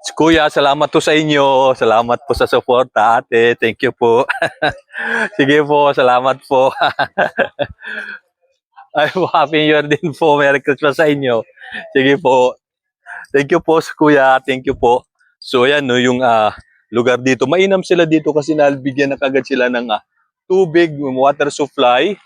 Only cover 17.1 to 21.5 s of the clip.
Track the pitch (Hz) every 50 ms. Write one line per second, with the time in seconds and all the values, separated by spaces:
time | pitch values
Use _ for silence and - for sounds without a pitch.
17.1 | 123 123 123 135 131 113 131 127 160 180 190 196 190 190 175 - 185 175 170 160
18.1 | 156 156 151 156 147 151 143 147 156 151 147 143 139 135 127 139 131 135 143 139
19.1 | 139 127 143 135 135 135 127 - 139 127 123 123 123 120 120 120 107 107 _ _
20.1 | _ _ _ _ _ _ _ _ 185 190 190 165 147 170 175 165 151 143 143 135
21.1 | 131 127 131 139 147 147 147 143